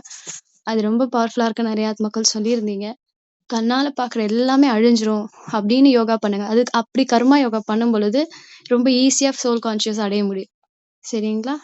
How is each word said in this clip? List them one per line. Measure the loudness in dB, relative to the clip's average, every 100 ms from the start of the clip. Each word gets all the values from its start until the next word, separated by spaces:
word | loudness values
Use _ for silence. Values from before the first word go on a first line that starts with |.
| -10 -18 -18 -18 -20 _ -4
அது | -2
ரொம்ப | 0 0 0
பவர்ஃபுல்லா | 0 -2 -2 -2
இருக்குன்னு | -2 -4
நிறைய | -2 -4
ஆத்மாக்கள் | -4 -6 -2 -2
சொல்லியிருந்தீங்க. | -2 -2 -2 -2 -6 -8 -12 _ _ _ _ -8
"கண்ணால | -4 0 0 -2
பார்க்குற | -4 -6 -4
எல்லாமே | -2 0 2 4 4
அழிஞ்சிரும்" | 4 4 4 0 -2 -6 -14 -6
அப்படின்னு | -4 0 4 6
யோகா | 4 2 0
பண்ணுங்க. | -2 -4 0
அது | 0 2
அப்படி | -2 -2 -2
கர்மா | 2 2 4 4
யோகா | 2 -2
பண்ணும் | -2 0 0
பொழுது, | 0 0 0 -2 -8 -20 -16 -2
ரொம்ப | 0 2 4
ஈஸியா | 2 2 0
சோல் | -2 -2 -2
கான்ஷியஸ் | -2 -4 -4 -4
அடைய | -2 0
முடியும். | -2 -4 -10 _ _ _ _ _
சரிங்களா? | -8 -4 -4 -4 -4 -8